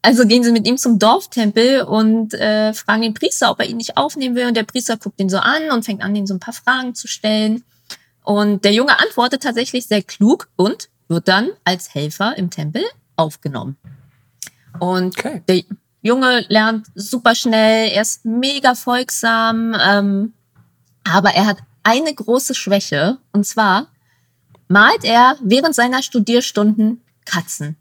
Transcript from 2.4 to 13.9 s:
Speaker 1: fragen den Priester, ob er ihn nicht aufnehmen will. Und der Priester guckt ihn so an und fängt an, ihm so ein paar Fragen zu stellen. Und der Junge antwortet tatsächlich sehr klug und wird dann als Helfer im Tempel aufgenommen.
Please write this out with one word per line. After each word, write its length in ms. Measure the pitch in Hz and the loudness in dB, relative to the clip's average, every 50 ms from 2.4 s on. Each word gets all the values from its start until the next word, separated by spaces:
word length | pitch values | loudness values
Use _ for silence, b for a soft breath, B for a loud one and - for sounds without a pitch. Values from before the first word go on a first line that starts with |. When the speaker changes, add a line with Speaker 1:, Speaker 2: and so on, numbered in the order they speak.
| - 214 214 214 214 214 220 | -2 0 0 0 0 -2 -2
Speaker 1:
fragen 300 | - - - 214 220 233 | -4 -2 -2 0 0 0
den 100 | 226 214 | -4 -4
Priester, 360 | - - 359 - - 269 - | -2 -4 -4 -2 0 0 0
ob 120 | 190 - | 0 -2
er 60 | 220 - | -6 -6
ihn 80 | 233 | -6
nicht 180 | 233 226 - - | -8 -10 -6 -4
aufnehmen 400 | - 269 302 - 302 262 254 240 | -4 -4 -2 -4 -6 -4 -4 -2
will. 120 | 240 247 | -2 -2
Und 100 | 247 233 | 0 0
der 60 | 226 220 | -2 -4
Priester 340 | - - 254 233 - 226 | -4 -6 -6 -4 -4 -6
guckt 200 | 226 - 196 - | -6 -6 -14 -6
ihn 120 | - 196 190 | -4 -2 -2
so 80 | 185 | 0
an 340 | 190 - 233 277 320 311 311 | 0 0 0 0 0 -2 -2
und 140 | 262 233 226 | -2 -2 -2
fängt 160 | - 202 202 - | -4 -8 -6 -4
an, 100 | 190 202 | -4 -4
ihm 140 | 208 196 | -2 -2
so 60 | 190 196 | -4 -6
ein 80 | 185 | -6
paar 120 | - - 233 | -8 -12 -14
Fragen 400 | - _ 247 254 262 254 247 240 | -6 _ -2 -2 -2 -2 -8 -10
zu 140 | - - | -10 -12
stellen. 560 | - - - - 214 214 214 214 214 220 240 _ B B B B B B B B B B _ | -12 -12 -6 -2 -2 0 0 0 -2 -2 -4 _ B B B B B B B B B B _
Und 440 | _ - 208 208 208 208 208 190 - | _ -2 0 2 2 2 0 2 2
der 80 | 202 214 | 2 2
Junge 260 | 220 262 285 - - | 2 4 2 2 2
antwortet 440 | - 440 - - 240 247 277 262 - | 2 -2 0 -2 0 0 -2 -2 -4
tatsächlich 440 | 285 226 233 254 - - 254 240 | -4 -4 -4 -4 -4 -6 -8 -4
sehr 160 | - 214 208 190 | -2 -2 -2 -2
klug 460 | - - _ 208 220 330 - - _ _ | -6 -4 _ 2 2 2 0 -2 _ _
und 320 | - 180 208 - - - _ _ _ _ | 0 0 0 0 -4 -12 _ _ _ _
wird 220 | _ 170 170 - - | _ -4 -2 0 2
dann 220 | 185 196 233 339 427 _ _ | 2 2 0 -2 -6 _ _
als 320 | - 185 175 - - - | -4 -4 -4 -8 -10 -8
Helfer 420 | 143 147 151 - - 196 220 - | -6 -6 -6 -4 -4 -4 -4 -2
im 120 | - 185 170 | -4 -6 -6
Tempel 340 | - - 151 151 156 247 381 480 539 _ _ _ _ | -6 -8 -8 -6 -6 -6 -6 -6 -8 _ _ _ _
aufgenommen. 640 | - 160 156 - _ _ 147 139 120 - 131 139 _ _ - | -4 -4 -4 -4 _ _ -10 -8 -8 -10 -10 -14 _ _ -20